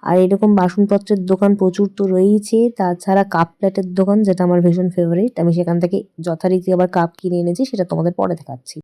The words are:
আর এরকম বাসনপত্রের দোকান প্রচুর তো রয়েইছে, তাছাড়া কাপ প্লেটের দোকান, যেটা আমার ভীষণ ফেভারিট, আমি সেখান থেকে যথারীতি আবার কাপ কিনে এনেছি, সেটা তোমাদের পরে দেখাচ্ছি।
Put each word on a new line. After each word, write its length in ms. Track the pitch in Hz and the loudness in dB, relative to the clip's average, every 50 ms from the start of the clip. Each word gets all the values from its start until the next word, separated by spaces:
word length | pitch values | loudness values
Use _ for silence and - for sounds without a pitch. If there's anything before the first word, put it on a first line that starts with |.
| - - | -2 2
আর 80 | 170 185 185 | 2 4 4
এরকম 300 | 185 202 196 214 214 208 | 4 2 2 2 4 4
বাসনপত্রের 680 | 196 180 180 - - 202 202 202 202 202 - 214 196 185 180 | 4 2 2 2 0 0 2 0 -2 0 -2 -4 -4 0 -2
দোকান 240 | 190 190 202 202 202 | 0 0 2 0 2
প্রচুর 320 | 202 202 185 180 - 202 196 202 - | 2 0 -2 0 0 -2 -2 -2 -4
তো 60 | 202 190 185 | -4 -2 0
রয়েইছে, 560 | 185 185 202 208 214 208 - - 226 233 240 233 - | 2 2 4 2 2 0 0 0 2 0 0 0 -2
তাছাড়া 460 | 196 180 175 180 - - 190 196 196 | -2 -2 -2 -4 -2 0 2 2 0
কাপ 260 | 196 - 170 170 165 _ _ | 0 0 -2 -2 -2 _ _
প্লেটের 360 | - 196 190 196 190 185 180 | -4 -2 -2 -2 -6 -4 -2
দোকান, 300 | 185 190 185 202 214 220 | -2 0 2 2 2 2
যেটা 180 | 196 185 185 180 | 2 0 0 2
আমার 180 | 175 180 175 175 | 2 2 2 4
ভীষণ 240 | 175 170 185 185 185 175 | 2 2 2 -2 -2 0
ফেভারিট, 440 | - 175 170 170 175 202 247 - - | -2 0 0 0 0 0 -2 -2 -2
আমি 100 | 170 170 170 | 0 0 0
সেখান 260 | 170 175 175 170 170 | 0 0 -2 -2 -2
থেকে 180 | 175 175 190 190 - _ _ - 165 | -2 -2 -2 -4 -6 _ _ -10 -8
যথারীতি 440 | 175 165 160 - 185 185 185 180 185 185 | -8 -8 -4 -2 -2 -2 -2 0 0 0
আবার 140 | 175 180 180 | 0 0 0
কাপ 220 | 180 185 170 170 _ - | 0 -2 -2 -2 _ -8
কিনে 180 | - 185 180 175 | -6 -4 -2 -2
এনেছি, 260 | 175 175 175 175 269 | -2 -2 -2 -2 -4
সেটা 200 | 262 - 208 180 180 | -6 -4 -6 -4 -4
তোমাদের 220 | 170 165 160 175 - - | -4 -2 -2 -4 -2 -2
পরে 160 | 190 190 170 | -4 -4 -4
দেখাচ্ছি। 440 | 160 - - 127 127 _ - - 151 | -6 -10 -16 -18 -18 _ -18 -18 -18